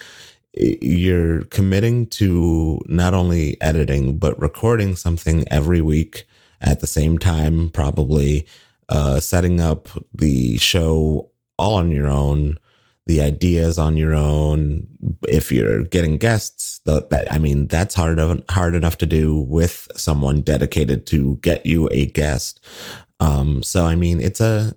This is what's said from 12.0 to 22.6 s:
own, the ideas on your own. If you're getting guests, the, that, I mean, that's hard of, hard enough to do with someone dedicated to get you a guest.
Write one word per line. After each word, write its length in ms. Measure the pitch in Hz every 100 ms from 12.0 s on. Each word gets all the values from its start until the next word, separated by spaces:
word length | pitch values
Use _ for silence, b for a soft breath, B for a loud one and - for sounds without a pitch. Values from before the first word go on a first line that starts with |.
| 71
own, 500 | 71 71 73 73 78 _ _ _ _ -
the 140 | 78
ideas 580 | 73 71 90 85 82 82
on 180 | 78 78
your 180 | 78
own. 720 | 76 73 76 76 76 73 80 - - - -
If 280 | - 78 -
you're 320 | 62 52 53
getting 320 | 85 90 82 78
guests, 600 | 113 110 - - - -
the, 220 | - 76 -
that, 200 | 73 -
I 60 | 78
mean, 280 | 78 71 73
that's 280 | 80 98
hard 240 | - 82 82
of, 240 | 80 87 -
hard 240 | 92 87
enough 220 | 85 82 80
to 80 | 80
do 320 | 80 78 76
with 480 | 65 80 87 - - -
someone 440 | - 73 69 73
dedicated 640 | 71 71 67 - 71 65 -
to 280 | 78 69 67
get 220 | - 85 -
you 220 | 82 76
a 140 | 62 71
guest. 540 | - 73 64 - -